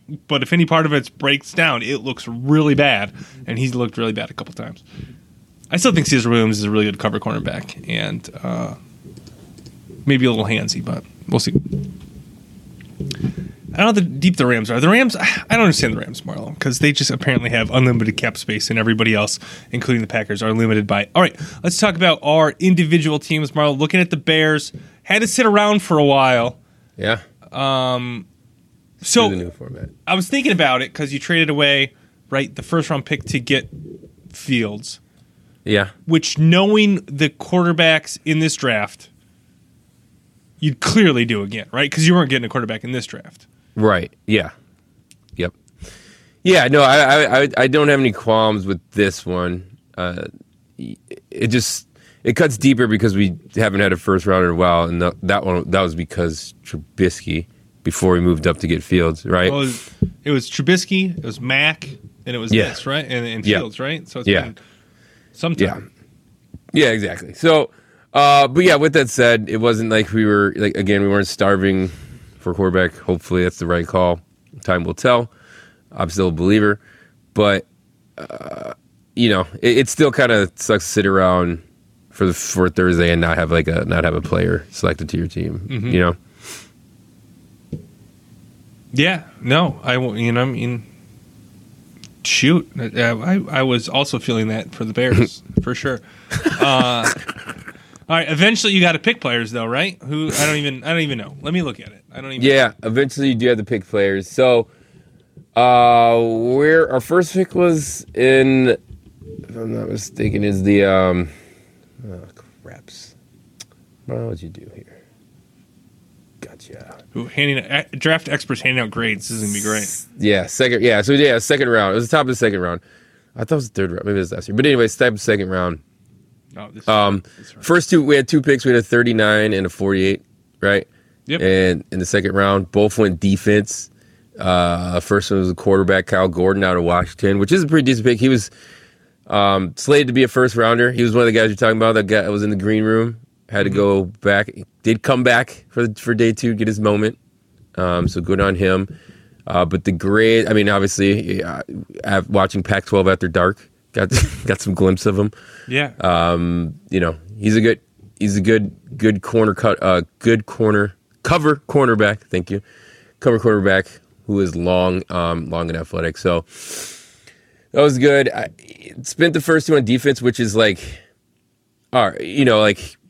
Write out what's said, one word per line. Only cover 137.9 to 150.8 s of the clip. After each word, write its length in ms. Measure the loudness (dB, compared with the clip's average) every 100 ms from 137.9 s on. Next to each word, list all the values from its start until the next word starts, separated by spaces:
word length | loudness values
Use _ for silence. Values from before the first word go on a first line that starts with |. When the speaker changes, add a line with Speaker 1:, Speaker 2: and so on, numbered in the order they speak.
| 2 0
Speaker 2:
pick. 120 | 2
He 100 | 2
was, 200 | 2 -2 -14 -20 -20 _ _ _ _ -4
um, 460 | 0 2 2 -2 -4
slated 320 | 0 2 2
to 60 |
be 100 | 2
a 40 | 2
first 260 | 2 0 2
rounder. 360 | 2 2 2
He 100 | 2
was 80 | 2
one 80 | 4
of 40 | 4
the 60 |
guys 160 | 4 2
you're 60 | 2
talking 180 | 0 2
about 160 | 2 2
that 80 | 2
got, 240 | 0 0
was 100 | -2
in 80 | -2
the 60 | -2
green 280 | 0 0 2
room. 320 | 0 -2 -6 _ _ -6
Had 140 | -2
to 60 | -2
Speaker 1:
Mm-hmm. 80 | 2
Speaker 2:
go 280 | 2 2 -2
back. 460 | -4 0 0 0 -8 -18 _
Did 180 | -2 0
come 200 | 0 2
back 420 | 2 2 0 -8 _
for, 180 | -4 -4 -4
for 180 | -2 2
day 160 | 2
two, 220 | 0 -4 -2
get 120 | -2
his 120 | 0
moment. 380 | 0 0 -2 -4 _ _ _ _ _ -4
Um, 320 | -2 0 -2
so 140 | -4
good 180 | -2 0
on 160 | 0 0
him. 320 | 0 0 -4 -12 -20 -20 _ _ -4
Uh, 200 | -2 0
but 180 | -2
the 80 | -2
grade, 560 | -2 0 4 4 4 4
I 60 |
mean, 160 | 2 2
obviously, 720 | 2